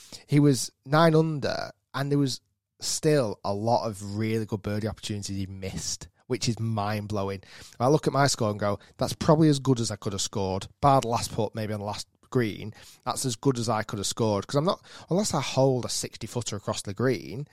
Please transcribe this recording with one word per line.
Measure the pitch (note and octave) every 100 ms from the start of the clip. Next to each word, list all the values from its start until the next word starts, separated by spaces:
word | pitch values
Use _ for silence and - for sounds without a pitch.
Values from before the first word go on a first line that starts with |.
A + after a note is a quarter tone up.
| - - -
he | D3
was | D3 C3 - _
nine | C3 D3+ E3
under, | D#3 D#3+ D3+ G#2+ - - - _
and | - C#3
there | C#3+
was | C#3 - _ _ _ -
still | - - D#3 D3 A2+ F#2+
a | -
lot | G2+ A2 A#2+ A2+
of | G2+ G#2 G#2
really | A2 A2+ G#2+
good | G#2+
birdie | G#2 G#2 G#2+
opportunities | G2 - G#2 G2 G2
he | F#2+
missed, | F#2+ F#2+ - - - - _ -
which | B2 -
is | G#2+
mind-blowing. | A2+ A2 G2+ G#2+ G#2 G#2 G2 G2 - - - -
I | B2
look | D3+ -
at |
my | C3+ C#3
score | - A2
and | G#2
go, | G#2 G2+ - -
"That's | B2+
probably | - - D#3 D#3+
as | C#3
good | C3 A#2+
as | A2
I | G#2+
could | G#2+
have | G2
scored." | - A2 F#2+ F#2+ - -
Bar | C#3+ C3+
the | A#2
last | A#2 -
putt, | - G#2
maybe | A2+ G#2+
on | G#2+
the | G2+
last | G2+ - _ -
green, | B2+ A2 F2+ G2+ - - -
that's | B2 -
as | C3+ A2+
good | C#3 A#2+
as | A2+
I | G#2+
could | G#2 G#2
have | F#2+
scored. | - A2 G2+ -
'Cause | C#3+
I'm |
not, | E3 - - - -
unless | F3 G#3+
I | D3+
hold | B2 - C3+ B2+
a | G#2
sixty | - C3+ - A2+
footer | B2 - G#2
across | - G#2
the | -
green, | G2 B2 G2+ C2 G#2+ D3